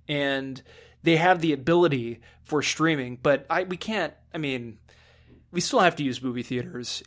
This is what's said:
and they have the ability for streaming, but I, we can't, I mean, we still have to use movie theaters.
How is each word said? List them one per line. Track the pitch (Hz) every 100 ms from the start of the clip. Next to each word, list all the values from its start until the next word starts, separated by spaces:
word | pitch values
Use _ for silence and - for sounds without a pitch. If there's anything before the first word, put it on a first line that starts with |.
| -
and | 147 139 135 135 127 - - - _
they | 165 160
have | 180 180
the | 160
ability | 139 127 175 170 135 117 117 - -
for | - 151
streaming, | 143 - 160 151 123 123
but | 147 139 -
I, | 170
we | 190 175
can't, | - 220 156 - _
I | 170
mean, | 143 127 117 110 _ _ _ _ _ - _
we | 175
still | - 262
have | 180 165
to |
use | 139 117
movie | 127 120
theaters. | 117 123 175 123 120 -